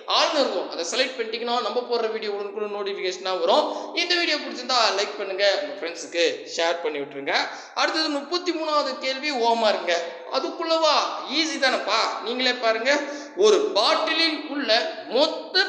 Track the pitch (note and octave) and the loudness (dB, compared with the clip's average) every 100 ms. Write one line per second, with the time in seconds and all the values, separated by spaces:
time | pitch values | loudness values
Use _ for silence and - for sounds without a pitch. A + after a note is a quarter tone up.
0 | - A3 E4 D#4 B3 F#3+ - D#3 E3+ A3+ | -2 2 2 2 0 0 -4 -6 -4 -2
1 | C4+ B3 A3 A#3 A#3+ A#3+ A#3 A#3 A#3+ A#3 | -2 -2 -6 -4 -2 -2 0 -2 -2 -2
2 | A3 A3 G#3 G3+ G3+ G#3 G#3 G3+ G3+ F#3+ | 0 -2 -4 -4 -6 -6 -6 -4 -4 -2
3 | F3+ F3+ F#3+ F#3 E3 C4+ D4+ - - D#4+ | -4 -4 -4 0 4 4 4 -4 -4 -2
4 | F4 F4 E4 D4+ C4+ - B3 B3+ G#3+ G3 | 0 2 2 0 -4 -8 0 4 4 2
5 | G#3 - G3 F#3+ G3+ F3 D3 - E3 E3+ | -2 -4 -6 2 2 2 -2 -6 -6 -8
6 | C#3+ F3 D#3+ - - - E3 F3 D#3 D3 | -4 2 2 2 -6 0 0 2 -2 -4
7 | C#3 C#3 C#3 A3+ C#4+ - - - C#4+ E4 | -6 -6 0 0 0 -6 -8 0 0 0
8 | D#4 C#4+ C#4+ F4 F4+ D#4+ D#4 D4+ C4+ B3+ | -2 -2 -2 -2 -2 -2 0 2 0 -2
9 | C4 C4 D4+ C4 A#3 A3+ G#3+ F#3+ F3 E3+ | -4 -2 -2 0 2 4 4 2 2 0
10 | - - - F3 D#4+ D#4+ E4 D#4+ D#4 C4 | -2 -8 -6 -4 -2 -4 0 4 4 4
11 | F#3 - F#3+ C#4+ D#4 C#4 C4 A3+ - A3 | 2 -4 -4 -2 -2 0 0 0 0 0
12 | G3 - G#3+ B3+ B3+ B3 A3+ A3+ B3+ D4 | 0 -2 -4 0 0 2 2 2 2 2
13 | - - - F3 G#3+ F3+ C#3 F#3 B3+ D#4+ | 0 -8 -10 4 6 6 4 2 2 2
14 | D#4+ D#4+ E4 D4+ - C#4+ A3+ A3+ - - | 2 2 0 0 -4 -4 2 2 2 -6
15 | - A#3 D#4+ - - F#4 | -2 2 2 0 -2 0